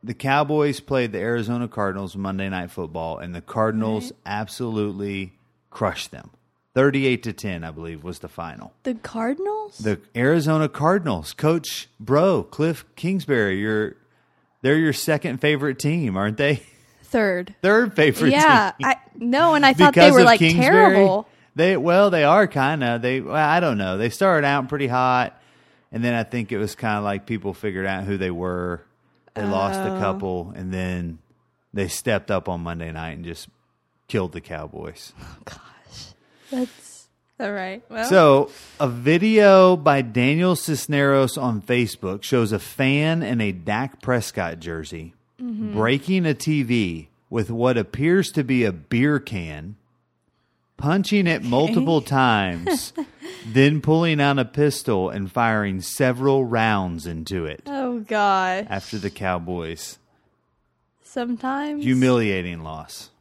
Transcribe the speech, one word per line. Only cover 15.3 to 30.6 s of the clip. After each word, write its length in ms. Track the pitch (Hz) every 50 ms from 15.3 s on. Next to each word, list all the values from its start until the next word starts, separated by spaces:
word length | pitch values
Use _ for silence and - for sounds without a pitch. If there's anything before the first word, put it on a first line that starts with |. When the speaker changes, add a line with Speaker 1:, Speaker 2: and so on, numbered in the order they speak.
| 120 131
Speaker 1:
favorite 380 | - 151 151 143 139 147 131 135
team, 360 | - 147 156 175 156 117 92
aren't 220 | 95 98 104 107 107
they? 240 | 143 143 147 - - _ _ _ _
<laughs> 200 | _ _ _ _
Speaker 2:
Third. 520 | - - 240 220 202 185 180 180 - - _ -
Speaker 1:
Third 320 | 185 208 220 247 220 -
favorite 360 | - 151 151 - - 156 156
Speaker 2:
Yeah, 420 | 269 285 311 311 277 233 208 190 - _
Speaker 1:
team. 120 | - 254
Speaker 2:
I, 80 | 269 - - - _
no, 400 | - 226 240 247 277 330 339 320
and 100 | 294 285
I 80 | 269 254
thought 220 | 247 294 294 262
they 60 | 269
Speaker 1:
Because 120 | - 285 277
Speaker 2:
were, 60 | 254
Speaker 1:
of 60 | 240
Speaker 2:
like, 140 | 240 233 208
Speaker 1:
Kingsbury? 260 | 170 160 165 175 254 269
Speaker 2:
terrible. 580 | 359 - - 392 190 196 196 190 185 202 220 _ _ _ _ _ _
Speaker 1:
They, 220 | 139 160 185 190 156
well, 340 | 127 170 170 185 202 202
they 120 | 180 165 151
are 220 | 143 165 202 208
kinda. 540 | 175 - 143 131 135 156 156 127 120 117 117
They, 200 | 113 123 127 135
well, 120 | 104 71 98
I 240 | 151 156 147 156 175
don't 200 | 180 160 123 104
know. 180 | 98 92 92 95
They 120 | 110 120
started 340 | 113 - 196 196 180 156 147
out 240 | 139 143 143 131 127
pretty 160 | 147 143 143 123
hot, 480 | 123 127 127 127 127 127 123 - - _ _ _ _ _ _ _ _ _ _ _
and 120 | - 110 117
then 100 | 123 120
I 80 | 117 113
think 280 | 110 - 123 113 98
it 80 | 123 101
was 160 | 107 101 -
kinda 260 | - - 110 107 104
like 240 | 104 104 101 98 98
people 300 | - 113 107 90 101 92
figured 320 | - - 107 95 95 95 98
out 160 | 95 95 98
who 140 | 95 101 95
they 120 | 92 92
were. 540 | 90 85 90 92 90 90 90 90 87 85 - _ _ _ _ _ _ _ _ _ _
They 100 | - 104
lost 340 | 101 98 95 98 98 98 -
a 160 | - - -
Speaker 2:
Oh. 40 | 190
Speaker 1:
couple, 540 | 98 98 95 95 101 95 92 90 85 92 90
and 160 | 90